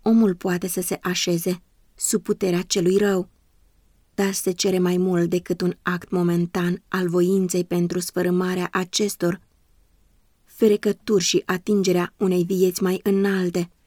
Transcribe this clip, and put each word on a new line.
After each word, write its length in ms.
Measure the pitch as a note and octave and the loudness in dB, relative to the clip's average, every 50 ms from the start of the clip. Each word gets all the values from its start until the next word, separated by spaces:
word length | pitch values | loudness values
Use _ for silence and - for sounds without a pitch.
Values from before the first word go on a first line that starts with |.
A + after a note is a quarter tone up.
omul 340 | - A3 A3+ A3+ A3+ G3 F3 | 2 4 4 6 4 4 2
poate 320 | - - F#3 F3+ F3 F#3+ | 0 -2 -4 -4 -4 -4
să 140 | F3+ - F#3 | -4 -4 -4
se 180 | F3 - - - | -4 -4 -4 -4
așeze 600 | - F#3 F3+ - - F#3 F3 E3 - F#3 F3+ - - _ _ _ _ _ _ | -4 -4 -4 -2 0 0 0 0 0 -2 -4 -4 -8 _ _ _ _ _ _
sub 280 | - - - A3+ G3+ - | -6 -4 -2 -2 -2 0
puterea 380 | - G3+ - G3 F#3 E3+ F3+ | -2 -2 0 0 0 0 0
celui 360 | - - - G3 F3 F3+ F#3+ | -2 -2 -2 0 2 2 4
rău, 320 | G3+ G#3 G3+ F#3+ F3+ F#3 - _ _ _ _ _ _ _ _ _ _ _ _ _ _ _ _ _ | 4 2 2 2 0 -2 -6 _ _ _ _ _ _ _ _ _ _ _ _ _ _ _ _ _
dar 200 | - G3 G3 F#3+ | -2 -2 -2 -2
se 180 | - - F#3+ | -2 -2 -2
cere 280 | F#3 - - F#3+ F#3 F3+ | -2 0 0 0 2 2
mai 180 | F3+ F3 F3+ | 2 2 2
mult 320 | F3+ F#3 F#3 F3+ E3+ E3+ E3+ | 2 2 2 2 2 2 2
decât 320 | F#3 F3 - - E3+ - | 0 -2 -2 -2 -4 -2
un 120 | F3+ F3+ - - | -2 -2 -2 -4
act 280 | - F3+ F3+ E3+ - - | -4 -4 -4 -4 -4 -4
momentan 760 | F#3+ F3+ F3 F3 E3+ E3+ F3 F3 - F3+ F3 F3 F3+ - _ | -2 0 2 2 2 2 0 0 -2 -2 -2 -2 -2 -4 _
al 220 | - - F#3+ F3+ E3+ | -6 -4 -2 -2 0
voinței 560 | F3 F3+ F3 F#3 G3 F#3+ F#3 F3 - F3+ F3 | 2 2 2 4 2 2 0 0 0 -2 -2
pentru 340 | - F3 F3 F3 F3 - F3+ | 0 0 0 0 0 -2 -4
sfărâmarea 720 | F3 - - F3+ F3+ F3+ F3+ F3+ F#3 F#3 F#3 F3+ F3 - | -6 -4 -4 -2 0 0 0 0 0 -2 -2 -4 -4 -4
acestor 720 | - F#3 F3+ F3+ - - G#3 G3+ - - F3 F3 F#3 - _ _ _ _ _ _ _ _ _ _ _ _ _ _ _ _ _ _ _ _ _ | -4 -4 -4 -4 -2 -2 -2 -2 -2 -2 -2 -2 -2 -4 _ _ _ _ _ _ _ _ _ _ _ _ _ _ _ _ _ _ _ _ _
ferecături 800 | _ - - A#3 G#3 G#3 G#3 - G#3 - - - - G#3 F3+ F3 | _ -2 2 2 2 2 2 0 -4 -4 -4 -2 -2 0 0 0
și 180 | - - - - | 0 -2 -2 -2
atingerea 680 | - F#3 F3 - - G#3 G3 F#3 F#3+ F3 F3 F3 - - | -4 -6 -4 -2 -2 0 0 2 2 0 0 -2 -4 -4
unei 260 | - G#3 F#3 F3+ F3+ F3 | -2 0 0 2 0 0
vieți 400 | F3+ F#3+ F3+ F#3+ F3+ F3+ - F#3+ | 0 0 0 0 0 0 0 -2
mai 160 | F#3 F#3 F3+ - | -2 -2 -2 -2
înalte, 680 | G3+ G3 G3 G3+ G3 G3 F#3 F3+ F3 F3 F3+ E3+ - _ _ _ | 0 0 0 0 0 0 -2 -2 -2 -2 -4 -4 -6 _ _ _